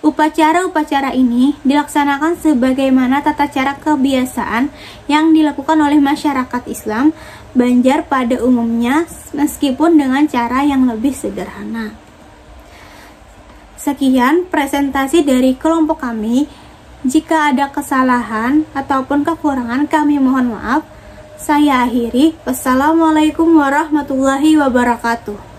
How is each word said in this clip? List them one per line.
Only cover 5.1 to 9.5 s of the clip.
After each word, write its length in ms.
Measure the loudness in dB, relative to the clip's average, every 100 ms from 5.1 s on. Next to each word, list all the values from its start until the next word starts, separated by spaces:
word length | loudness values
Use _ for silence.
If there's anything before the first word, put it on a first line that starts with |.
yang 240 | 0 4 4
dilakukan 400 | 2 -2 0 2
oleh 240 | 4 4
masyarakat 640 | 2 0 -2 -2 -4 -8 -8
Islam 400 | -10 -6 0 0 -2 -14 -20 -6
Banjar 560 | 0 2 4 2 0 0
pada 320 | -2 -2 -2 0
umumnya, 640 | 0 0 -2 0 0 -2 -10 -12
meskipun 640 | -4 -4